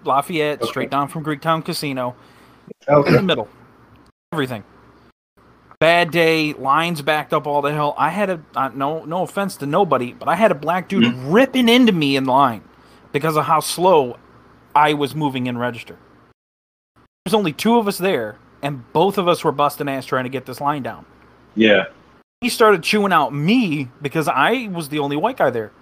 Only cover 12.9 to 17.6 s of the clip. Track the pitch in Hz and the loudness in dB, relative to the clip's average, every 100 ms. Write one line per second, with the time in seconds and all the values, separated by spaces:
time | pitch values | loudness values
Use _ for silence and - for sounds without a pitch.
12.9 | - _ 143 156 151 139 160 147 - 180 | -20 _ -4 0 -2 2 0 0 0 4
13.9 | 165 127 117 _ - _ _ _ 143 151 | 4 2 -8 _ -20 _ _ _ 2 2
14.9 | 147 143 143 147 131 123 120 123 117 - | 2 -2 -2 -4 -2 -6 -4 -6 -6 -16
15.9 | - _ _ _ _ _ _ _ _ _ | -20 _ _ _ _ _ _ _ _ _
16.9 | _ _ _ - 214 185 - | _ _ _ -2 0 0 -2